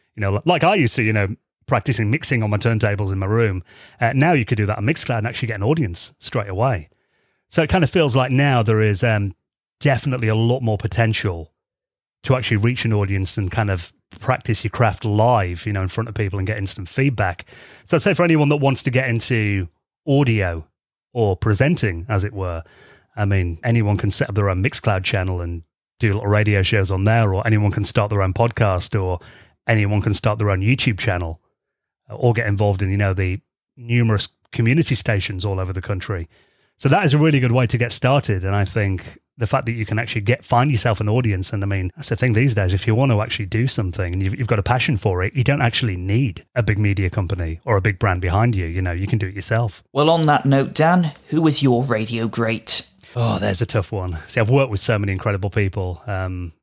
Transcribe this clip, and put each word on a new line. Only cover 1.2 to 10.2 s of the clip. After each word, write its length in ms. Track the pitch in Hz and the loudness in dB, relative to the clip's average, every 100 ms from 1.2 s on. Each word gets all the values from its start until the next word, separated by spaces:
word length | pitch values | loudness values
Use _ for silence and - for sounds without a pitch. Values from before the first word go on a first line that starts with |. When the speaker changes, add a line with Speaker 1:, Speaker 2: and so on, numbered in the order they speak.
| 98 - _ _ - | -2 -4 _ _ -2
Speaker 1:
practicing 440 | 120 - 117 104 | -2 0 -2 0
mixing 320 | 143 - 123 | 0 -2 -2
on 80 | 107 | 0
my 60 | 104 | 0
turntables 560 | 117 110 107 101 98 | 0 0 0 -2 -2
in 80 | 95 | -2
my 60 | 95 | -2
room. 360 | 113 110 92 - - - - | 0 0 -2 -8 -20 -18 -4
Uh, 140 | 117 135 | 0 2
now 160 | 160 | 2
you 120 | 156 | 2
could 120 | 107 110 | 2 0
do 100 | 104 | -2
that 120 | 104 | -2
on 60 | |
Mixcloud 340 | 104 160 - 117 | -2 -2 -2 -4
and 100 | 113 | -4
actually 180 | - 113 | -6 -6
get 120 | 104 | -2
an 40 | |
audience 500 | 107 160 104 85 - - | 0 0 -2 -4 -8 -10
straight 300 | - 120 104 | -6 -6 -4
away. 400 | 92 131 101 76 _ _ _ _ _ - | -2 -2 -2 -8 _ _ _ _ _ -6
So 120 | - | -2
it 80 | 156 | 2
kind 140 | 185 | 2
of 60 | 160 | 2
feels 260 | 185 147 120 | 2 2 2
like 160 | 131 | 2
now 320 | 131 143 123 | 2 4 2
there 160 | 110 107 | 2 2
is, 240 | 107 98 | 2 2
um, 320 | 120 107 98 - _ _ _ - | 0 0 -2 -8 _ _ _ -4
definitely 480 | 143 127 143 127 | 0 0 0 -2